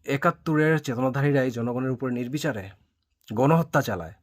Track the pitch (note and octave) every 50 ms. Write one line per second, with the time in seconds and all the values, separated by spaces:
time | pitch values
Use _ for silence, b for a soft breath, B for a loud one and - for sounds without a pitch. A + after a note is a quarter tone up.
0 | _ - C3+ C#3 - E3+ E3+ _ _ E3+ D#3 D3+ D3+ D#3 D#3+ D3+ D3 - A#2+ A#2
1 | C3 C3 B2 C#3 C#3+ D3 C#3 C3+ B2+ C3 A2 A#2 A#2 B2 A#2+ B2+ C3 C3 B2+ A#2+
2 | C3+ B2+ B2 A#2+ B2 A#2+ C3+ D3+ - D#3 A#2+ G#2 F#2+ G2+ - _ _ _ _ _
3 | _ _ _ _ _ - A2 G#2+ C3 C#3+ D#3+ E3 E3+ - - D3 C3 - G2+ F2+
4 | E2 E2 - _